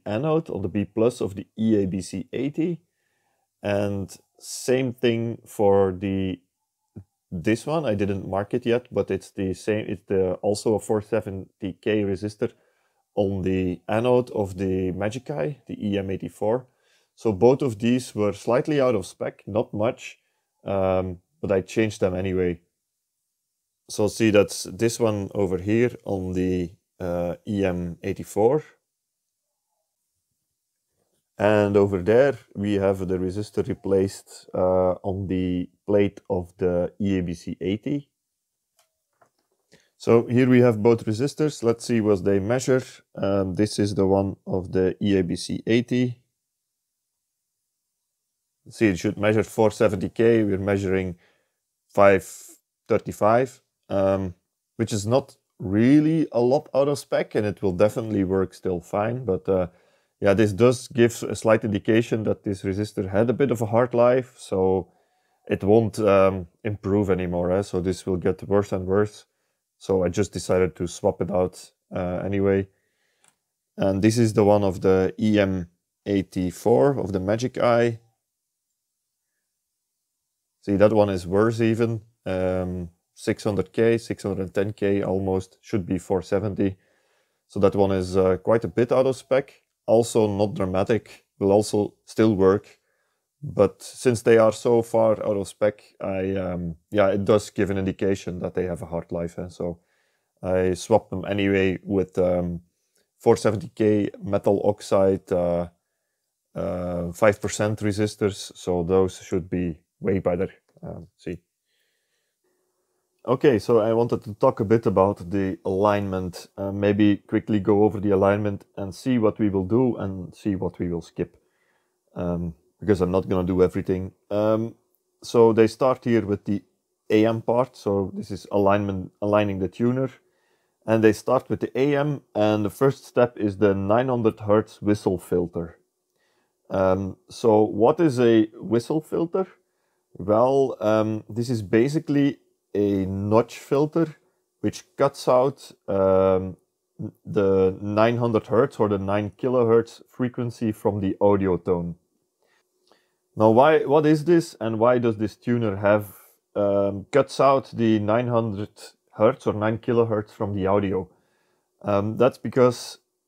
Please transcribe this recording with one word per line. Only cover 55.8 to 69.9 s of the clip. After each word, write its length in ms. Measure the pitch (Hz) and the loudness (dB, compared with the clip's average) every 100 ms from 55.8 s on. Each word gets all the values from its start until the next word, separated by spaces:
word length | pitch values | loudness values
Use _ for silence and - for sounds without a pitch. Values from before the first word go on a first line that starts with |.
| 123 151 156 160 147 | 4 4 2 0 -2
a 80 | 117 | 0
lot 260 | 123 147 - 131 | 0 0 -2 -2
out 140 | 143 | 0
of 100 | 143 | -2
spec, 340 | - 147 - | -4 -4 -2
and 120 | 131 104 | -2 -4
it 160 | - | -2
will 100 | 98 | -4
definitely 540 | 90 104 127 110 101 92 | 2 0 0 -4 -2 0
work 280 | 95 92 | 0 -2
still 280 | - 92 87 | -6 -6 -6
fine. 420 | - 101 110 123 | -6 -4 -4 -4
But, 240 | 120 92 - | -4 -4 -2
uh, 200 | 92 90 - _ _ _ _ | -2 -2 -8 _ _ _ _
yeah, 140 | 98 | 0
this 180 | 98 107 | 2 2
does 380 | 92 123 123 - | 4 2 2 -4
give 340 | 117 120 - | 2 2 0
a 100 | - | -8
slight 300 | 107 113 113 | -4 2 2
indication 600 | 110 101 - 113 117 117 | 2 -2 2 0 0 -4
that 200 | 104 95 | -2 -4
this 200 | 110 95 | -6 -6
resistor 460 | 98 95 107 - 92 | -4 -4 -6 -6 -2
had 200 | 98 120 | 0 0
a 40 | |
bit 180 | 110 135 | 0 -2
of 100 | 117 | -2
a 40 | 104 | 0
hard 260 | 113 123 | 0 0
life, 420 | 120 120 127 123 - | 2 4 2 -2 -14
so 540 | - 95 95 95 82 _ _ _ _ _ - | -6 0 0 0 -4 _ _ _ _ _ -6
it 160 | - | -2
won't, 340 | 95 113 110 - | 4 4 2 0
um, 480 | 104 98 95 95 85 _ 110 | 4 6 4 2 -8 _ -8
improve 440 | 104 98 101 98 | -6 -2 0 0
anymore, 440 | 90 90 87 90 | 0 -2 -4 -2
eh? 80 | 95 | -2
So 180 | 101 92 | -2 -4
this 260 | 92 87 - | -4 -4 -4
will 120 | 92 | -2
get 280 | 92 - - | -2 -4 0
worse 280 | 101 98 | 0 0
and 120 | - 92 | -6 -2
worse. 420 | 101 104 - _ _ _ _ _ _ | 0 0 -6 _ _ _ _ _ _
So 260 | - | -2